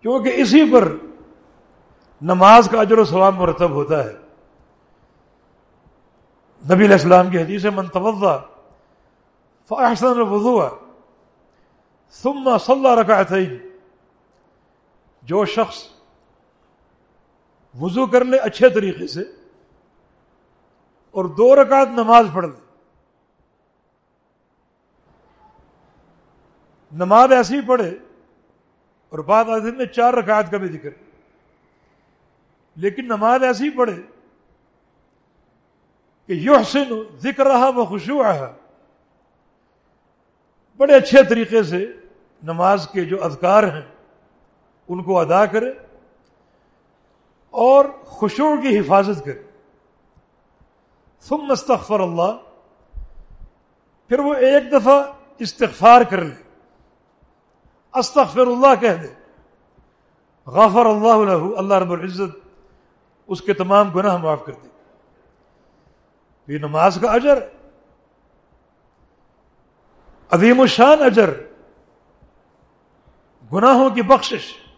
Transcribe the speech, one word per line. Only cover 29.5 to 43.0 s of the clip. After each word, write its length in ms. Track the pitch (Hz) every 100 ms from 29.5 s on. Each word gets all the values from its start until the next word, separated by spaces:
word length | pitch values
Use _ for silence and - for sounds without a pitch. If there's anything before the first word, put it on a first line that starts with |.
| 226 220
میں 160 | 254 247
چار 280 | - 240
رکعت 360 | 247 190 214 180
کا 60 | 202
بھی 120 | 185
ذکر، 220 | 156 147 135 _ _ _ _ _ _ _ _ _ _ _ _ _ _ _ _ _ -
لیکن 280 | 190 202
نماز 380 | 247 214 220 254
ایسی 280 | 254 214 285
پڑھے 320 | 294 240 175 185 _ _ _ _ _ _ _ _ _ _ _ _ _ _ _ _ _ _ _ _ _ _
کہ 60 |
یحسن 840 | 175 190 285 220 269 269 220 220 143
ذکرہا 500 | 185 277 269 254 262
و 160 | 247
خشوعہا، 680 | 214 196 165 285 226 160 127 - _ _ _ _ _ _ _ _ _ _ _ _ _ _ _ _ _ _ _ _ _ _
بڑے 180 | 277
اچھے 280 | 277 262 262
طریقے 400 | 269 226 220 226
سے 300 | 180 175 208 - - _ _ _
نماز 460 | 151 165 180 202 151
کے 120 | 196